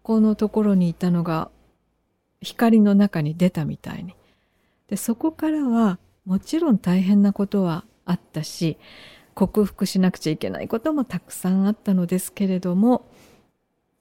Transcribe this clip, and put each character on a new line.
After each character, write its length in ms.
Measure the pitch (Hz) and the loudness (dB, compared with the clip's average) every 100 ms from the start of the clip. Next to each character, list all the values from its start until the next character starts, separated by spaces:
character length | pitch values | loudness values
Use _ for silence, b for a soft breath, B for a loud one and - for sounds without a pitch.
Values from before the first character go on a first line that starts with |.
こ 180 | - 220 | -2 2
の 140 | 214 | 2
と 160 | 214 208 | 2 -2
こ 140 | 220 | 0
ろ 120 | 208 190 | 2 2
に 140 | 175 | 2
い 60 | 165 | 0
た 160 | 180 | -2
の 100 | 175 | 0
が、 300 | 170 160 - _ _ _ _ _ _ _ _ _ | -2 -4 -6 _ _ _ _ _ _ _ _ _
光 400 | - - 226 220 | -12 0 4 6
の 140 | 208 202 | 6 4
中 260 | 202 165 | 2 0
に 140 | 151 165 | -4 0
出 160 | 180 | 0
た 120 | 170 | 0
み 140 | 147 143 | -6 -8
た 180 | - - | -12 -14
い 80 | |
に。 120 | 175 - _ _ _ _ _ _ - | -14 -16 _ _ _ _ _ _ -10
で、 100 | 196 | -6
そ 180 | - 233 | -4 -2
こ 160 | 320 | -4
か 200 | 320 311 | -2 -2
ら 140 | 302 262 | -2 0
は、 340 | 233 214 180 _ _ 190 | 2 2 0 _ _ -4
も 140 | 190 | -4
ち 200 | - 320 | -2 -2
ろ 120 | 330 | 2
ん 80 | 202 | 2
大 240 | 180 185 | 2 2
変 180 | 185 202 | 4 4
な 100 | 202 | 4
こ 140 | 196 196 | 2 -2
と 160 | 202 | 0
は 240 | 180 160 - _ - | 0 -2 -8 _ -6
あ 80 | |
っ 60 | 180 _ | -6 _
た 100 | 160 | -10
し、 360 | 151 - 165 147 B B B B B - | -10 -4 -4 -4 B B B B B -4
克 300 | 190 214 202 | 0 0 0
服 200 | - 190 | -2 -2
し 140 | 190 | 0
な 120 | 185 | 0
く 60 | - | 0
ち 120 | 156 | -4
ゃ 40 | |
い 40 | 156 | -4
け 120 | 95 | -6
な 140 | 90 | -8
い 40 | 123 | -6
こ 120 | 226 | -4
と 140 | 320 | -2
も 120 | 302 226 | -2 -4
た 140 | 180 | -8
く 120 | - | -10
さ 200 | - 185 | -6 -2
ん 160 | 190 196 | 0 0
あ 60 | |
っ 20 | 220 | -2
た 180 | - | 0
の 140 | 185 175 | 0 0
で 100 | 185 | -2
す 160 | - | -4
け 140 | - 196 | -4 -2
れ 120 | 185 | -2
ど 140 | 180 | -2
も、 320 | 180 233 247 - b b b b _ _ _ _ _ | 2 2 2 -2 b b b b _ _ _ _ _